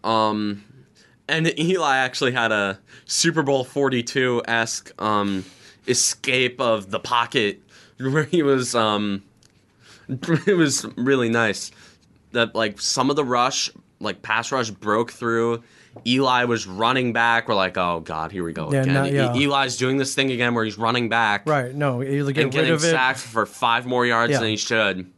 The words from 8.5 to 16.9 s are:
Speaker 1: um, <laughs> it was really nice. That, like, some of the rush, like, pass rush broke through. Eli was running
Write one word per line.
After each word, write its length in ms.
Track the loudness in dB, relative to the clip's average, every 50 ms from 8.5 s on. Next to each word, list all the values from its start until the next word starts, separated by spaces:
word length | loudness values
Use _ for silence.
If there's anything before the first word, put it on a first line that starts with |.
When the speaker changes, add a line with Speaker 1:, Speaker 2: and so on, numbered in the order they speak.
| 2 2 0 0 0
Speaker 1:
um, 480 | 2 2 2 2 0 0 -2 -4 -6 -8 _ _ _ _ _ _ _ _ _
<laughs> 360 | _ _ _ -20 -20 -20 -10 -10
it 480 | -10 -8 -2 0 0 0 2 2 4
was 300 | 4 4 2 0 -2 -6 -8 -8
really 320 | -4 0 2 2 2 2 2
nice. 420 | 2 2 2 2 0 -2 -8 -14 -16 -20 -20 -20 -20 _ _ _ _ _ _ _
That, 220 | 0 0 0 2 0
like, 260 | -2 -2 -2 -4 -6
some 300 | -4 -4 0 0 0 2
of 60 | 2
the 80 | 0 0
rush, 460 | 0 2 2 2 2 0 -2 -6 -6 -8 -16 _ _ _ _
like, 220 | -8 -8 -8 -8
pass 300 | -2 -2 -2 0 0 -2
rush 180 | -2 -2 -2 -4
broke 400 | -6 -6 -2 0 0 0 0 -2
through. 500 | -6 -6 -4 -2 0 0 0 0 -2 -4 -8 _ -20 -20 -20 _ _ -8 -2
Eli 380 | 0 0 2 2 2 2 2 2
was 220 | 2 0 -2 -2 -8
running 440 | -4 -2 0 2